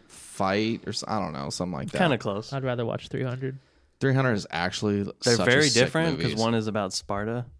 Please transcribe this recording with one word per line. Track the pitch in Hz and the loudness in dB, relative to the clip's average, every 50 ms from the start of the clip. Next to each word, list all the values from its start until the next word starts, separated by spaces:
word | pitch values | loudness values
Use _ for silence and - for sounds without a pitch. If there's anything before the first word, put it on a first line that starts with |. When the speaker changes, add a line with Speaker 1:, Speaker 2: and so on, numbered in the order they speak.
| _ - | _ -20
Speaker 1:
fight | - - - - - - 101 95 98 104 110 110 117 - - | -20 -20 -20 -12 -6 -2 0 0 2 2 2 0 -2 -4 -4
or | - | -6
s-, | 110 - - - | -6 -6 -6 -4
I | 110 107 | -4 -4
don't | 92 82 | -4 -4
know, | 76 69 69 73 | -6 -6 -8 -6
something | - - 90 90 87 69 | -6 -4 -4 -4 -4 -6
like | 67 - | -6 -4
that. | - - | 0 2
Speaker 2:
Kinda | 190 165 135 107 | 2 2 2 0
close. | - 113 98 101 110 - | -2 -2 -4 -4 -6 -6
Speaker 3:
I'd | 139 139 131 | -8 -6 -4
rather | 131 123 120 117 | -2 -2 -2 -2
watch | 113 - - - - | -2 -4 -6 -8 -8
three | - 139 135 | -6 -6 -4
hundred. | 127 123 131 135 131 131 135 _ _ _ _ _ _ _ - | -4 -6 -6 -6 -8 -8 -10 _ _ _ _ _ _ _ 0
Speaker 1:
Three | - 135 131 | 2 2 4
hundred | 135 135 127 113 | 4 4 4 2
is | 101 90 - | 0 -2 -4
actually | - 82 87 92 - - - 107 101 101 101 | -4 -2 -2 -2 -2 0 0 2 2 2 0
Speaker 2:
They're | - - - - 123 120 113 | -2 -4 -2 2 2 4 4
Speaker 1:
such | 90 123 | 6 6
a | |
Speaker 2:
very | 123 139 156 147 | 6 6 6 6
Speaker 1:
sick | 127 117 127 | 6 4 4
Speaker 2:
different | 135 - 160 165 165 165 - | 4 4 2 0 0 0 0
'cause | - - | 0 -2
Speaker 1:
movie. | - 107 | 0 2
Speaker 2:
one | 113 113 117 | 2 2 2
is | 113 107 107 | 2 0 0
about | 101 107 101 95 | -2 -2 -2 -2
Sparta | - - - - 104 101 104 110 117 123 120 - - - | -4 -6 -6 -6 -4 -4 -4 -4 -4 -4 -6 -8 -12 -20